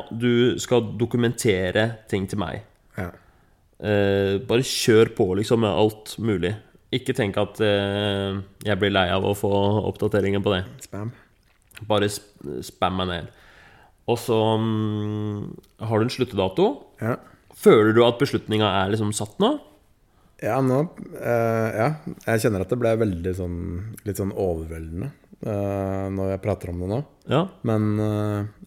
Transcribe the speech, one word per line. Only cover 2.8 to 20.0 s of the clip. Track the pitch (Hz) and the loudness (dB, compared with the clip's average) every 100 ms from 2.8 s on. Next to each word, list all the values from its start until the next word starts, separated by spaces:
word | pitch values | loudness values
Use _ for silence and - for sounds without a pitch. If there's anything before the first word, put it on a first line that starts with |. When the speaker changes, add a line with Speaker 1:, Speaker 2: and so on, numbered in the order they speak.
| _ - | _ -10
Speaker 2:
Ja. | 90 - _ _ _ _ _ - | -10 -12 _ _ _ _ _ -8
Speaker 1:
Eh, | 104 104 101 98 98 98 | 0 2 2 2 2 0
bare | 107 113 | 0 0
kjør | 131 - - 110 113 | 0 0 4 6 6
på, | - 101 92 | 2 0 0
liksom, | 110 117 | 2 2
med | 110 | 2
alt | 87 107 107 - - | 4 2 0 -10 -6
mulig. | 110 98 87 107 - _ _ | -2 0 -2 -4 -10 _ _
Ikke | 131 127 | -4 -2
tenk | 131 104 95 | -2 -2 0
at, | 101 - | -4 0
eh, | 107 101 101 101 104 101 98 98 95 - | 2 2 0 -2 -2 -2 -2 -6 -8 -8
jeg | 107 98 | -4 0
blir | 101 | 2
lei | 98 90 | 2 2
av | 95 | 2
å | 98 101 | 0 0
få | 104 101 101 107 98 | 0 2 2 2 0
oppdateringer | 98 107 104 95 98 | -2 0 0 0 0
på | 101 95 | 0 0
det. | 95 - | -2 -10
Speaker 2:
Spam. | - 98 107 - _ _ _ _ _ - 104 | -16 -12 -10 -12 _ _ _ _ _ -14 -2
Speaker 1:
Bare | 104 104 | 0 0
sp-, | - - - 71 64 | -2 -12 -16 -12 -10
spam | - - 92 92 | -12 -2 -2 0
meg | 92 | -2
ned. | 85 - - - - - - - _ - | -4 -8 -16 -20 -20 -20 -20 -20 _ -4
Og | 117 | -4
så, | - 110 110 110 | 0 2 2 2
mm, | 110 110 107 107 104 104 104 104 - - - - | 0 0 -2 -4 -4 -6 -6 -8 -10 -14 -20 -12
har | 110 113 | -2 0
du | |
en | 117 | 0
sluttedato? | - 127 98 95 - 202 285 - - | -2 -4 0 -2 2 0 0 -10 -8
Speaker 2:
Ja. | 110 127 - - _ | -4 -4 -8 -20 _
Speaker 1:
Føler | - - 135 107 | 2 6 8 8
du | 110 | 8
at | 120 120 | 6 4
beslutningen | - 107 - 107 107 | 0 -2 -2 0 2
er | 95 95 | 2 0
liksom | 110 104 | 0 -2
satt | 107 107 - | -4 -8 0
nå? | 208 302 - _ _ _ | 0 0 -6 _ _ _